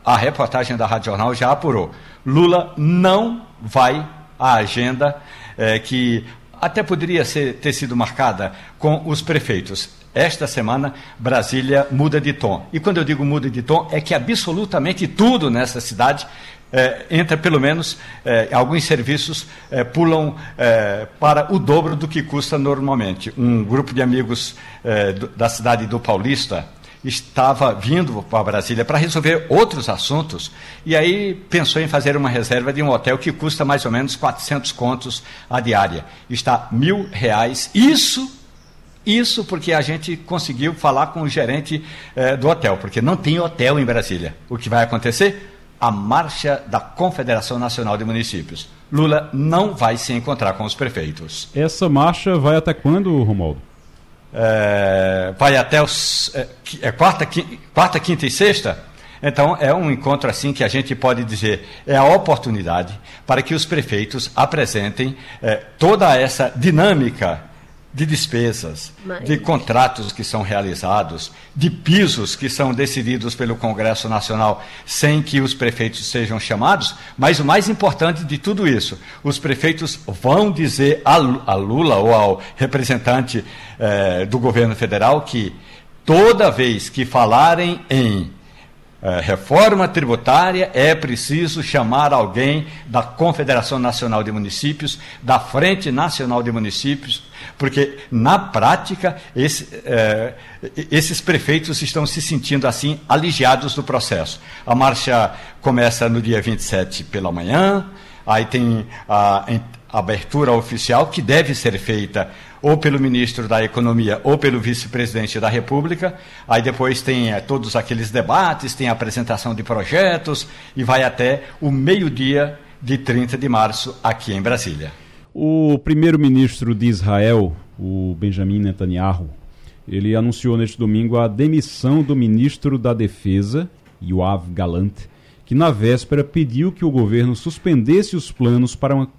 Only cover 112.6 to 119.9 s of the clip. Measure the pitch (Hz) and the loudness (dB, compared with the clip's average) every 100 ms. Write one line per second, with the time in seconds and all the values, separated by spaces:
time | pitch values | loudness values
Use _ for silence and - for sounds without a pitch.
112.6 | 147 156 151 139 135 123 120 - 110 113 | 2 2 2 2 2 2 0 -2 0 0
113.6 | 110 120 120 117 110 104 131 143 143 123 | 0 0 2 2 2 0 2 2 2 0
114.6 | 117 120 - 123 120 110 107 110 107 117 | -2 -4 -4 -4 -4 -4 -4 -2 -2 -2
115.6 | 117 139 160 170 185 180 - - - 117 | -2 -2 -2 -4 -4 -6 -16 -14 -2 0
116.6 | 120 123 127 131 - 127 113 104 95 139 | 0 -2 -2 -2 -2 -2 0 -2 -4 -4
117.6 | 113 117 - 113 113 117 87 156 180 151 | -2 -4 -4 -4 -4 -2 0 2 2 -2
118.6 | 131 - 127 113 110 123 117 110 120 110 | -6 -4 -2 -2 -4 -4 -4 -4 -6 -6
119.6 | 107 113 113 | -4 -4 -2